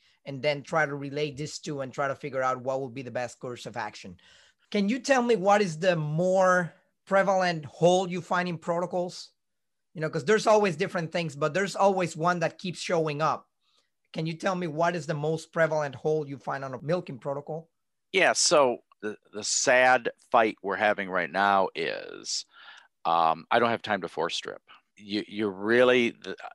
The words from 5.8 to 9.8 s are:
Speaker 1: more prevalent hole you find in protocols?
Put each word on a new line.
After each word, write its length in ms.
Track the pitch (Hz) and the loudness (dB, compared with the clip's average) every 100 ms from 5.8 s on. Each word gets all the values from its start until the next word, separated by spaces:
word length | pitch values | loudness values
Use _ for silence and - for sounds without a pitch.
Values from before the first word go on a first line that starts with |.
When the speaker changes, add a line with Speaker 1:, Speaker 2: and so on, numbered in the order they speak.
| 185 165 | 0 0
Speaker 1:
more 800 | 151 156 185 190 185 180 170 - _ _ - | 0 0 2 4 4 4 0 -8 _ _ 0
prevalent 580 | 190 190 190 180 165 139 | 2 4 2 2 -2 -6
hole 440 | - 170 185 190 | 2 4 4 2
you 120 | 180 | -4
find 260 | - 180 180 | -2 -2 -2
in 100 | 165 | -4
protocols? 720 | - 170 180 180 180 - - _ _ _ _ _ | -4 -4 -2 -4 -6 -8 -18 _ _ _ _ _